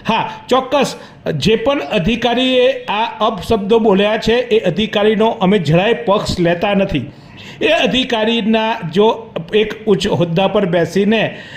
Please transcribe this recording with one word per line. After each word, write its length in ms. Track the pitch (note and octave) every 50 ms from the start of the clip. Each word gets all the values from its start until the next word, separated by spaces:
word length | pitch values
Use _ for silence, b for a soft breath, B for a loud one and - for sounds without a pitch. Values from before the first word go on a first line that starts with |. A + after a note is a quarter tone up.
| B
હા, 220 | B A3+ G#3 - - B B B B
ચોક્કસ 460 | B3 C4 C4 C4 D4 C#4+ A#3 - - - B B B B B - E3
જે 200 | C#3 - G3+ A3
પણ 240 | A3+ - C#4 C#4+ D4
અધિકારીએ 1040 | - - - G#3 D#3+ G#3+ A#3+ - A#3+ A#3+ A#3+ B3 C4 B3+ B3+ B3+ B3 C4 C4+ B3+ -
આ 400 | - G3 G#3+ A#3 - - - G#3+
અપશબ્દો 540 | A#3 A3 F3 - - A3+ G#3 G3+ G3 A3+ A3+
બોલ્યા 380 | G#3+ A3+ F#3 G3 G3+ G#3 A3
છે, 160 | A3 - G#3+ A#3
એ 260 | B3 A#3+ - G#3+ A3
અધિકારીનો 680 | - F3+ D#3 F#3+ G#3+ - - G#3 G3+ G#3+ A3 G3 A3
અમે 320 | A3+ - - F#3 F3+ G#3 G3+
જરાય 340 | D#3 C#3 D#3+ E3+ G3 A#3 A#3
પક્ષ 460 | A#3 - F#3+ G3 G#3+ - - - F#3
લેતા 340 | E3+ E3+ F3 E3+ G#3+ G3+ G3+
નથી. 320 | G3 G3 F#3+ - C#3 A#2 - B B B B B B B B B B
એ 60 | B
અધિકારીના 1080 | D#4+ D#4 - C4+ G3 G3+ B3+ B3+ B3+ A#3 G#3+ G#3+ A3+ A#3 A#3 G3 A3+ A3 A3 A3 A3 A#3 - F3 D3+ D3
જો 380 | G3 G#3 A3+ - - - - - - D#3+ - G#3+
એક 340 | G#3+ A3 G#3 - - G#3+
ઉચ્ચ 200 | A3 F#3+ - F#3+
હોદ્દા 400 | G3+ - - E3+ E3+ E3 F#3+ F#3+
પર 180 | F#3+ F#3+ G#3 G3+
બેસીને 680 | E3+ E3+ F3 E3 E3+ - F#3+ G3+ G3+ A3+ G#3+ F3 C3+ - B B B B